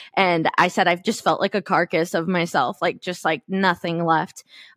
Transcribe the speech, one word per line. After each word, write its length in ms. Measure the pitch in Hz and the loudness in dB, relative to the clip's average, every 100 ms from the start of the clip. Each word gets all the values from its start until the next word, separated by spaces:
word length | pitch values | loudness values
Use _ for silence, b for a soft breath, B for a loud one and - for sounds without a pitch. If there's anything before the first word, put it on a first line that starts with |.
| B | B
And 340 | - 185 170 160 - | 0 2 2 0 2
I 120 | 175 | 2
said, 200 | - 180 | 2 2
"I've 140 | 175 | 0
just 200 | 196 220 | -2 -2
felt 200 | 190 165 | -2 0
like 120 | 196 | -2
a 60 | 202 | -4
carcass 540 | - 165 175 170 165 | 0 0 2 0 0
of 120 | 175 165 | -2 0
myself, 540 | 180 170 170 127 - | 0 0 0 0 -2
like, 220 | 170 - | -4 -4
just, 200 | - 175 | -8 -4
like, 200 | 175 156 - | -4 -4 -4
nothing 560 | 190 190 175 180 170 170 | 0 0 0 -2 -2 2
left." 380 | 160 175 - B B B | 0 0 -8 B B B